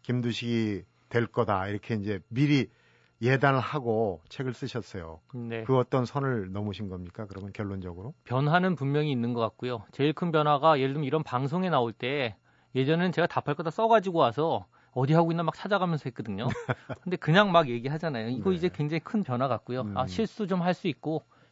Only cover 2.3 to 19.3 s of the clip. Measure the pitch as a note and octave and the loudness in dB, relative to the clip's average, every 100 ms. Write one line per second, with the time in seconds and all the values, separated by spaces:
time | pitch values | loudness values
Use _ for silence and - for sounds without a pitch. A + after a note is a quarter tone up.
2.3 | A#2 D3 C#3+ A#2 _ _ _ _ - A#2 | 0 4 4 2 _ _ _ _ -4 0
3.3 | C3 C#3 C3+ A#2+ D3 A#2 A2 A2 E2 - | 4 4 4 0 -4 -2 0 0 -2 -10
4.3 | - C3 A#2 C3 A#2+ - G2 E2 D#2+ _ | -8 -8 -6 -8 -8 -8 -10 -12 -14 _
5.3 | B2 A#2 A2+ A2 C3 B2 C3+ A#2 C#3+ C#3 | -12 -8 -6 2 2 4 0 0 -2 -2
6.3 | A#2+ F#2 G2 G#2 F#2+ G2+ F2+ F2 G2+ G#2 | -2 -4 -6 -6 -6 -8 -8 -10 -12 -12
7.3 | F#2+ G2 F#2+ G2+ G2 F#2 E2+ A2 - - | -12 -12 -8 -6 -6 -8 -10 -14 -14 -4
8.3 | B2 D3 F3 F#3 E3+ C3+ D3 D3+ B2+ A#2 | 0 2 2 2 0 0 0 0 0 -2
9.3 | A#2+ A2+ - B2 A#2+ - - C#3+ D3+ F3+ | 0 -2 -4 -8 -8 -10 -2 -2 0 0
10.3 | D#3+ D3+ C#3+ D3+ D3 C3+ C#3+ C#3 D#3 - | 2 2 4 4 4 2 -2 -2 -2 -2
11.3 | B2 C3+ E3+ F#3 D3 A#2 G#2 B2 C#3+ A#2+ | -2 -2 -2 0 2 0 -2 -4 -2 -4
12.3 | - _ _ _ C3 C3+ E3 F3+ E3+ E3+ | -6 _ _ _ -2 2 2 2 0 0
13.3 | - - D3 E3 F#3+ A3 A3 F#3+ E3 B2 | 0 -2 -4 -4 0 4 4 4 4 4
14.3 | B2+ D#3+ A#2 F#2+ _ _ C3 C3 D#3+ E3 | 4 0 -2 -6 _ _ -2 4 6 4
15.3 | E3+ D#3+ - G3 G3+ F3+ D#3 C#3 - - | 2 -2 -4 -2 0 0 -2 -4 -8 -8
16.3 | G2 C3 A#4+ A#4 B2 - - F#3 F3+ - | -4 -4 -4 -6 -8 -8 -12 -6 -4 4
17.3 | E3+ G#3 E3+ C#3+ A#2+ B2+ D#3 E3 B2 A2 | 4 6 6 4 0 -4 -4 -4 -4 -4
18.3 | C3 F#3+ F3+ F3 - D3 D#3+ - G#3+ F3+ | -2 0 0 -2 -2 -2 -2 -2 -4 -2